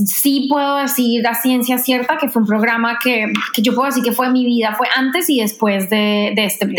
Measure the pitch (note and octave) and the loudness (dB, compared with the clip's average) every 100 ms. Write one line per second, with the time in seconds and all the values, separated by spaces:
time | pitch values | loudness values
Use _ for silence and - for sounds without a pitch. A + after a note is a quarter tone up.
0 | G3+ - C#4+ C#4 C4+ C#4+ C#4 C#4 C4+ C4 | -2 0 0 0 0 0 2 0 0 0
1 | A#3+ A#3 A#3 A3+ B3+ B3+ B3 B3 B3+ B3 | 0 2 0 0 0 0 0 0 0 0
2 | A#3+ D#4 D4 A#3 G#3 G#3+ A3+ A3+ A#3 A3+ | 0 -2 0 0 2 2 2 0 0 0
3 | B3+ A#3 G#3+ G#3 - B3+ A3+ A#3 C#4 B3+ | 0 0 0 -4 -2 0 0 0 0 0
4 | A#3 A3+ B3+ B3+ B3 A#3+ A3 G#3+ B3 B3 | 0 0 0 0 2 0 0 -2 0 0
5 | C4+ E4+ F4 C4+ G#3+ - G#3+ G3 F#3+ G#3+ | 0 0 0 2 0 0 0 0 0 0
6 | G#3 G#3 G#3 G#3 G#3 - G3+ | 0 0 0 0 -2 -2 -2